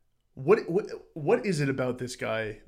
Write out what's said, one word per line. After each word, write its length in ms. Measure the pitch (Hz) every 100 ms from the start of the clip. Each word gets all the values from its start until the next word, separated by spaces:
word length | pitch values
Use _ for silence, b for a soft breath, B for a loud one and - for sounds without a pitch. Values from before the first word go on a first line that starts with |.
| _ _ _ -
What, 340 | 135 220 -
what, 160 | 170 - 113 - 165
what 280 | 147 240 214
is 120 | 156
it 80 | 139
about 280 | 135 127 123
this 180 | 123 -
guy 440 | 117 110 107 107